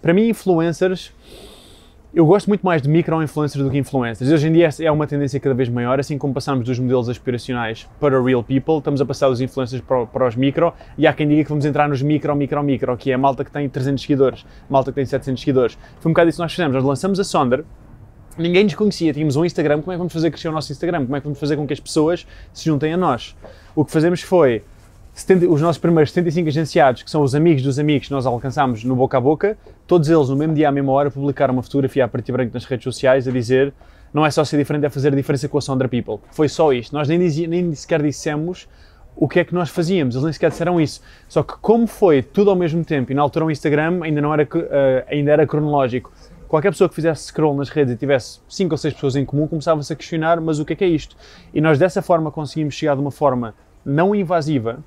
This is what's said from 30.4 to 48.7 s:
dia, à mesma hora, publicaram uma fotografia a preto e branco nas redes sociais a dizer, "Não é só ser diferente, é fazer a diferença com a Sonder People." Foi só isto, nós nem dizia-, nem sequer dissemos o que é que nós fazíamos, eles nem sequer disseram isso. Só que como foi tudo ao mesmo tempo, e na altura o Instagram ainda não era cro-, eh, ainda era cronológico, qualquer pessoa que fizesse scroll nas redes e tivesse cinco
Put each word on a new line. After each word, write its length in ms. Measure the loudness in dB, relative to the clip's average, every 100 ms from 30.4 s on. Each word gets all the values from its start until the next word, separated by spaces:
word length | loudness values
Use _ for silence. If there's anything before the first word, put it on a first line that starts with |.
| 0
dia, 140 | 2 2
à 40 |
mesma 180 | 2 2
hora, 180 | 2 0
publicaram 440 | -2 -4 0 0
uma 100 | 0
fotografia 400 | -2 -2 0 0
a 60 | -2
preto 180 | -2 -6
e 40 |
branco 200 | -4 -4
nas 120 | -6 -8
redes 180 | -8
sociais 420 | -6 -2 2 2 2
a 60 |
dizer, 420 | -4 0 2 2 -2 -20 -20 -6
"Não 120 | 0 2
é 40 |
só 140 | 2
ser 140 | 0 0
diferente, 280 | 0 -2 -2
é 40 |
fazer 240 | 0 0
a 20 | 0
diferença 320 | 0 -4 -2
com 100 | -4
a 40 |
Sonder 260 | -2 -2 -2
People." 320 | -2 -4 -8 -10
Foi 180 | -2 -2
só 240 | 2 2
isto, 180 | 2 -2
nós 160 | -6 -2
nem 100 | 0
dizia-, 300 | 0 -2 -2
nem 260 | -2 -2
sequer 280 | -6 -4 -2
dissemos 640 | -2 -4 -6 -4 -6 -8 -16 -20 -20 -20 -20 -4
o 140 | 0
que 100 | 0
é 60 | 0
que 80 |
nós 160 | -2 -2
fazíamos, 440 | -2 0 0 0
eles 120 | 0 -4
nem 80 |
sequer 160 | 0 -2
disseram 320 | 0 0 2
isso. 200 | 0 -4 -20 -20 -4
Só 120 | -4
que 120 | -4 -6
como 260 | 2 2 2
foi 340 | 2 4 4
tudo 280 | 2 2 2
ao 60 | 2
mesmo 260 | 0 -2
tempo, 300 | -2 -2 -2
e 20 | 0
na 60 |
altura 240 | 0 0 -2
o 60 |
Instagram 500 | -2 0 0 0 -2
ainda 160 | -2 -2
não 140 | 0
era 120 | 0 0
cro-, 220 | -2 -2
eh, 360 | 2 2 2 -2
ainda 220 | -2 2
era 160 | 2 2
cronológico, 640 | 0 0 0 0 -2 -8 -20 -20 -20 -2
qualquer 220 | 0 0
pessoa 180 | 2 0
que 60 |
fizesse 340 | 2 -2 -2 -8
scroll 280 | 0 0 0
nas 140 | -2
redes 260 | 0 0 0
e 20 |
tivesse 420 | 0 0 -2 -18 _
cinco 280 | -4 -2